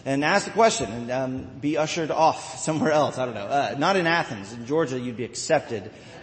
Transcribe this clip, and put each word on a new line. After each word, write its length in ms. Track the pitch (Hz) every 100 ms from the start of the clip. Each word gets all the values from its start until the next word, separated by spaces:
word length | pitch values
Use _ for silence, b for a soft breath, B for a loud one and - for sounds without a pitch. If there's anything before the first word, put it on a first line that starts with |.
| 131
and 180 | 139
ask 200 | 151 196
the 80 | 190
question 380 | 190 226 - 117
and, 180 | 117 120
um, 400 | 127 131 131 87 139
be 160 | 143 151
ushered 360 | 151 175 156
off 460 | 143 170 - - -
somewhere 320 | - 156 156
else. 260 | 151 131 131
I 80 | 127
don't 80 |
know. 120 | 104 101
Uh, 280 | 139 117 131
not 200 | 160 196
in 100 | 165
Athens. 460 | 170 156 107 98
In 120 | 117
Georgia, 340 | 117 156 147 127
you'd 180 | 123 110
be 80 |
accepted, 680 | 113 - - 151 - 110 90 B B B